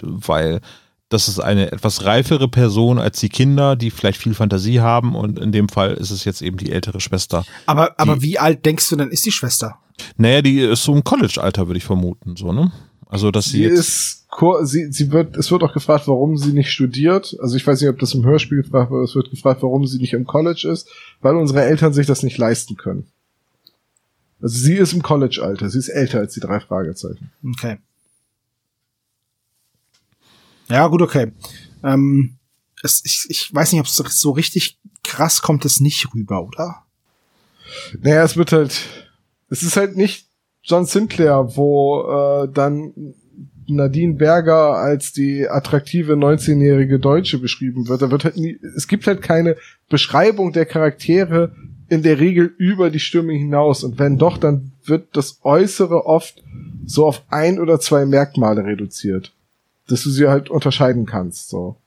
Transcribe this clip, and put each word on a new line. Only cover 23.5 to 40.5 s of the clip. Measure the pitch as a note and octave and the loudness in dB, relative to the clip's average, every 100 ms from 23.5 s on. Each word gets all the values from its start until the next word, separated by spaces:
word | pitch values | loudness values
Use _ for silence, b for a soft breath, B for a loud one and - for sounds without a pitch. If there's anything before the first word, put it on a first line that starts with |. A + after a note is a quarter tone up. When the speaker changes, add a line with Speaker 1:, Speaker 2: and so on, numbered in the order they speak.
| _ _ _ _ _ _ _ _ _ | _ _ _ _ _ _ _ _ _
Speaker 3:
Also, | A#2+ A#2+ | -6 0
sie | C3+ | 2
ist | F#3+ F3 | 2 2
im | F3 | 0
College-Alter, | - D3 C3+ - F2+ G2 G2+ | 0 0 0 -2 -6 -6 -4
sie | B2 | -4
ist | B2 | -4
älter | C#3+ B2+ A2+ | -2 -2 -2
als | G#2 | -4
die | A2 | -6
drei | F#2 G#2 | -6 -6
Fragezeichen. | - F#2 E2 F2+ F2 F#2 - _ B2+ A#2+ | -4 -6 -6 -8 -12 -14 -18 _ -10 -8
Speaker 2:
Okay. | A#2+ G#2 _ _ _ _ _ _ _ _ _ _ _ _ _ _ _ _ _ _ _ _ _ _ _ _ _ b b b b | -8 -10 _ _ _ _ _ _ _ _ _ _ _ _ _ _ _ _ _ _ _ _ _ _ _ _ _ b b b b
Ja, | B2 D#3+ | 2 4
gut, | E3+ | 4
okay. | E3+ C#3+ G#2+ - B B B B | 2 0 -2 -6 B B B B
Ähm, | C#3 C3+ C#3 C#3 B2+ - _ _ _ - | 0 2 4 2 0 -4 _ _ _ -10
es, | - - | -4 -2
ich, | - - - | -2 -6 -6
ich | D#3 - | -8 -4
weiß | A2 D#3+ | 0 2
nicht, | E3 | 2
ob's | C3+ - | 0 -4
so | C3+ - D3 | -2 -2 0
richtig | C3+ - E3+ - - - _ | 0 -2 -2 -6 -10 -20 _
krass | - - D#3+ - | -8 -2 0 0
kommt | - D3+ | 0 0
es | C#3+ - | 0 2
nicht | C#3+ - - | 0 0 -6
rüber, | A2+ G2+ F#2+ F2+ | -6 -6 -6 -8
oder? | - E3+ - _ _ _ B B B B B B B B B | -8 -10 -10 _ _ _ B B B B B B B B B
Speaker 3:
Naja, | C3+ D#3 | 2 4
es | E3 E3 | 4 2
wird | E3 | 2
halt, | D#3+ C#3 - - B B B _ _ - | 4 2 -4 -12 B B B _ _ -12
es | C3 | -6
ist | E3+ G3 | -2 0
halt | G3 F#3+ | 0 0
nicht | G3 - _ _ _ | -2 -2 _ _ _